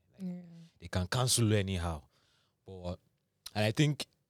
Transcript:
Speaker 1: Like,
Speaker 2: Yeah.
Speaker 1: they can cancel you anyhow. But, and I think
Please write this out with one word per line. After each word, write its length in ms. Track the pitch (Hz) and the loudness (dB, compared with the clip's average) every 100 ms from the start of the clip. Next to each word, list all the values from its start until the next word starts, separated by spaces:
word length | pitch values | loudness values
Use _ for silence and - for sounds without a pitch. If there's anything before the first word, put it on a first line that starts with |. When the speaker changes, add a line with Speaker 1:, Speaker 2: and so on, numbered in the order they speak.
| _ | _
Speaker 1:
Like, 240 | - 185 180 | -10 -10 -10
Speaker 2:
Yeah. 60 | 175 170 165 - | -14 -20 -20 -18
Speaker 1:
they 60 | 90 | -4
can 220 | 92 90 | -2 0
cancel 400 | 131 127 - 110 | 0 2 4 4
you 80 | 107 | 4
anyhow. 460 | 95 92 85 80 - _ _ _ _ _ | 2 -2 -2 -4 -10 _ _ _ _ _
But, 360 | - 92 90 90 _ _ _ _ - 104 | -20 -10 -8 -8 _ _ _ _ -8 0
and 80 | |
I 80 | 107 | 2
think 340 | 107 143 143 - _ | 4 2 2 -6 _